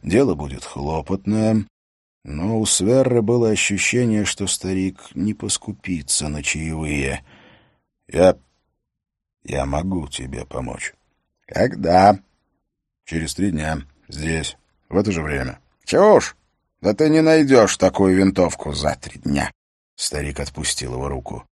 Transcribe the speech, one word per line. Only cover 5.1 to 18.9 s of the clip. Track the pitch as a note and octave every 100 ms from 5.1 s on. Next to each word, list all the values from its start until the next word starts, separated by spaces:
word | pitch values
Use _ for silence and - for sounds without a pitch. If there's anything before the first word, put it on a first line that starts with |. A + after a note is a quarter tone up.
не | - G#2
поскупится | G#2+ G#2 - - G2 - E2+ C#2+ - D2+
на | D2
чаевые. | C#2+ D#2 D#2+ D#2 D#2 D2 C2+ C2 - - _ _ _ _ _ _ -
«Я... | D2+ F#2 - _ _ _ _ _ _ _ _ _ _
я | - C#2 C2+
могу | C#2+ F2+ F#2 C#2
тебе | - C2 C2 -
помочь». | - A#1+ - - _ _ _ _ _ -
«Когда?» | - A#2 - D#2 F2+ G2 G#2 _ _ _ _ _ _ _ _ -
«Через | D#2+ D#2 -
три | G2
дня. | D#2 D#2 D#2 C#2+ _ _
Здесь. | C#2+ D#2 D#2+ D2+ - _ _ _
В | F#2
это | G#2
же | E2+
время». | D2+ C#2+ B1+ - _ _
«Чушь! | - D#3 G#3 E3+ - - _ _ _ _
Да | F#2
ты | G#2+ D#3
не | D#3+
найдешь | D#3+ D#3+ C#3+ C3 G2+ -
такую | F#2 - F#2+ F#2
винтовку | F#2+ F#2+ E2+ - D#2
за | C#2 D2